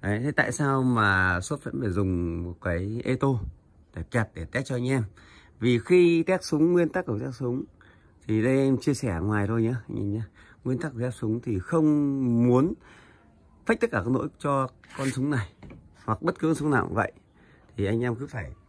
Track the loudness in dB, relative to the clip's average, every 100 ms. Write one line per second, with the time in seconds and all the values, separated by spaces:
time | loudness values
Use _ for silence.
0 | -2 -2 -2 0 -2 0 0 2 2 4
1 | 4 4 2 0 -2 -8 -6 -4 -2 0
2 | 0 0 -2 -4 -8 -8 -4 -4 -4 -6
3 | -4 0 0 0 -4 -12 _ _ _ -12
4 | -4 -2 -2 -6 -6 -6 -4 -4 0 0
5 | -2 -8 -20 -20 -20 _ 2 2 4 6
6 | 6 4 2 0 0 2 4 4 2 0
7 | -4 -6 -6 -6 -4 -4 -8 -16 -20 -20
8 | _ _ -2 0 2 2 2 2 0 -2
9 | -2 -2 0 0 0 0 0 -2 -6 -8
10 | -6 -6 -8 _ -20 -12 -6 -4 -6 -6
11 | -6 -4 -4 -4 -2 -4 0 2 4 2
12 | 2 0 0 4 6 6 4 -2 -14 -20
13 | -20 -20 _ _ _ _ -2 0 2 0
14 | 0 -2 -2 -6 -2 -2 -2 -8 -20 -6
15 | -4 -2 -2 -2 -4 -12 -20 -20 -20 -14
16 | -4 -2 -2 -2 0 0 2 0 0 -2
17 | -2 -4 _ _ -20 -20 _ -4 -2 0
18 | -2 -6 -8 -10 -12 -14